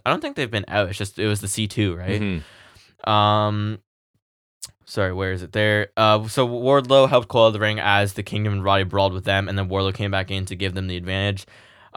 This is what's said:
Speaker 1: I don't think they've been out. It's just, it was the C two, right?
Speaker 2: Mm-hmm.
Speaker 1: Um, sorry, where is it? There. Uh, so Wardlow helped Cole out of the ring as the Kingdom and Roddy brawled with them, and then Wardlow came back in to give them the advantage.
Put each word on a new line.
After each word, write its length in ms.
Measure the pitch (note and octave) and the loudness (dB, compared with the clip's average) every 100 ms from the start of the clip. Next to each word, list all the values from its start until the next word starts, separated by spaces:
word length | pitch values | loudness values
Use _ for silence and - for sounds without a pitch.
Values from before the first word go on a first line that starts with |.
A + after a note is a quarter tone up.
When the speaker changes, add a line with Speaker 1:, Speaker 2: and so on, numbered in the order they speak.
| - | -4
Speaker 1:
I 40 | |
don't 100 | F3 | -4
think 160 | D4+ C#4 | -4 -6
they've 140 | B2 | -4
been 160 | G#2+ - | -4 -4
out. 200 | G2+ F#2 | -2 -2
It's 100 | G2 | -4
just, 200 | G2 - | -8 -4
it 80 | G#2+ | -2
was 140 | G#2 | -2
the 80 | G2+ | -4
C 180 | - G#2 | -4 -4
two, 300 | - G2+ E2+ | -2 -2 -2
right? 240 | F#2 G#2 | -4 -2
Speaker 2:
Mm-hmm. 880 | G#2 E2+ - - - - _ _ - | -2 -4 -8 -18 -20 -20 _ _ 0
Speaker 1:
Um, 680 | G#2+ G#2 G#2+ G#2+ G#2 G#2 G#2+ _ _ _ _ _ _ _ _ - _ | 4 4 4 0 -2 -4 -6 _ _ _ _ _ _ _ _ -20 _
sorry, 280 | - - F#2+ | -10 -4 -2
where 180 | F#2 F#2+ | -2 -4
is 100 | F#2 | -6
it? 80 | F2+ | -4
There. 360 | A2 G#2+ G#2 G#2 - | 0 2 2 0 2
Uh, 320 | A2 G#2+ A2 | 4 4 2
so 180 | C#3 A#2+ | 0 0
Wardlow 640 | A#2+ B2+ C#3 B2+ C3+ C3 | 0 2 4 6 6 6
helped 180 | B2+ A2 | 4 2
Cole 160 | B2 | 4
out 20 | A2+ | 4
of 40 | |
the 60 | G#2 | 4
ring 200 | G#2+ G#2+ | -2 0
as 320 | F#2+ G2+ G2+ | 2 2 2
the 100 | G2+ | -2
Kingdom 300 | G2+ G#2 G#2+ | -8 -4 -2
and 100 | G2+ | -2
Roddy 220 | F#2+ G2 | 0 0
brawled 300 | F#2 G2 G2 | 2 0 0
with 100 | F#2 | 0
them, 240 | G2 G2 G2 | 0 0 0
and 100 | G2 | -2
then 100 | F#2+ | -2
Wardlow 260 | F#2+ F#2+ | -2 -2
came 160 | F#2+ G2+ | -2 -4
back 180 | G2 F2+ | -2 -4
in 140 | F#2+ | -6
to 100 | F#2 | -6
give 200 | F#2 F#2+ | -6 -6
them 120 | F#2 F#2 | -4 -6
the 100 | F2+ | -6
advantage. 480 | F2+ F#2+ G2+ G2 - - - _ _ | -6 -2 -2 -4 -8 -20 -20 _ _